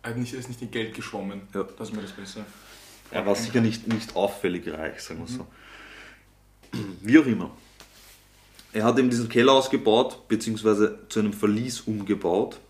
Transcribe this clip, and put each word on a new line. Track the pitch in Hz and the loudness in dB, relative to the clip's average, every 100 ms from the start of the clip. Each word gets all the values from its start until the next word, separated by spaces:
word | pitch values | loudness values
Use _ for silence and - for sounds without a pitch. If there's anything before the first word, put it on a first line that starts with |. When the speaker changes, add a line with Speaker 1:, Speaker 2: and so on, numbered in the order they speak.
Speaker 1:
er | 120 | -8
hat | 117 | -6
nicht, | 120 | -6
er | 131 | -8
ist | 120 | -12
nicht | 123 | -12
in | 117 | -6
Geld | 117 110 | -6 -6
geschwommen. | 120 - 104 98 101 98 | -8 -10 -8 -8 -10 -8
Speaker 2:
Ja. | 98 95 - | -8 -8 -8
Speaker 1:
Das | 107 | -10
ist | 107 | -10
mir | |
das | 98 | -10
besser. | 98 98 107 104 - - - - - - | -14 -14 -14 -16 -20 -20 -20 -20 -20 -8
Speaker 2:
Er | - 98 | -4 0
war | |
Speaker 1:
Okay. | 101 | 0
Speaker 2:
sicher | 113 123 | 2 2
nicht, | 113 110 107 | 2 0 -4
nicht | 110 - 90 | -4 -2 0
auffällig | 101 - 90 87 85 | 0 0 -4 -4 -8
reich, | 78 78 - | -8 -8 -10
sagen | - 82 82 | -12 -12 -8
wir | |
Speaker 1:
Mhm. | 127 | -10
Speaker 2:
so. | - - - - - - - - _ _ _ _ - 120 101 87 | -10 -18 -20 -20 -20 -20 -20 -20 _ _ _ _ -12 -10 -8 -8
Wie | 101 151 | 6 6
auch | 135 | 8
immer. | 101 76 - - _ - - - - _ _ _ - - | 0 -4 -12 -20 _ -20 -20 -20 -20 _ _ _ -20 -8
Er | 110 110 | 0 2
hat | 120 | 4
eben | 127 | 2
diesen | 120 113 | 0 0
Keller | 117 131 | 4 6
ausgebaut, | 135 135 127 - 113 131 - _ | 6 4 0 4 4 2 -4 _
beziehungsweise | 110 - 107 110 101 107 - - | -2 -2 0 2 4 2 0 -6
zu | 110 | -2
einem | 104 | -2
Verlies | 101 104 104 127 117 | 0 0 0 -2 -6
umgebaut | - 110 98 98 87 92 135 - | -6 -6 -2 -2 2 0 0 -8